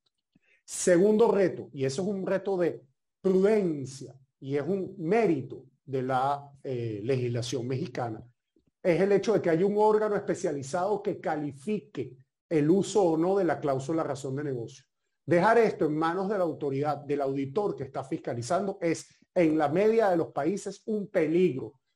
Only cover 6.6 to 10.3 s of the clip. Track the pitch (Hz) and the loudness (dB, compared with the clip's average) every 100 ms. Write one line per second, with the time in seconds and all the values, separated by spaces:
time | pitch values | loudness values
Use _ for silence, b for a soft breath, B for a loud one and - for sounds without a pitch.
6.6 | 143 123 117 104 110 131 120 117 113 131 | -8 -6 -4 -4 -2 -2 -2 -4 -4 -4
7.6 | 120 131 - - 120 110 - _ _ _ | -4 -4 -6 -6 -6 -8 -14 _ _ _
8.6 | _ _ 185 160 196 196 208 202 180 165 | _ _ 0 2 4 2 4 2 2 2
9.6 | 202 208 214 214 214 202 - | 2 4 4 4 2 0 -2